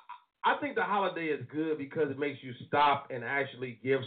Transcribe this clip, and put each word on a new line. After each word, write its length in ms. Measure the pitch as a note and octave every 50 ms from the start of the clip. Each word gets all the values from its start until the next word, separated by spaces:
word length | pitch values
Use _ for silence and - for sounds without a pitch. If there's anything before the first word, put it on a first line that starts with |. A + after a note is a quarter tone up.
| - - - - _ _ _ _ -
I, 100 | B3+ C#4
I 60 | -
think 140 | D#4 C#4 A#3
the 60 | G#3+
holiday 440 | F3+ F3+ G3+ G3+ F#3+ F3+ E3+ E3 E3
is 180 | D#3 C#3+ B2+ B2 -
good 240 | C#3 D3+ D#3+ D#3+ D3+
because 340 | C#3+ C#3 C3+ - E3 D3+ C#3
it 80 | C3+ C3+
makes 200 | D3 D3 B2+ -
you 100 | - C3 A#2+ - A#2+ -
stop 400 | - C#3+ C#3+ C#3+ C3+ A#2 - -
and 120 | C3+ B2 A#2
actually 540 | A#2 C3+ C#3 C3+ B2 A#2+ A#2+ C3 B2 A#2 -
give 180 | - C3 C3+ C3+ A#2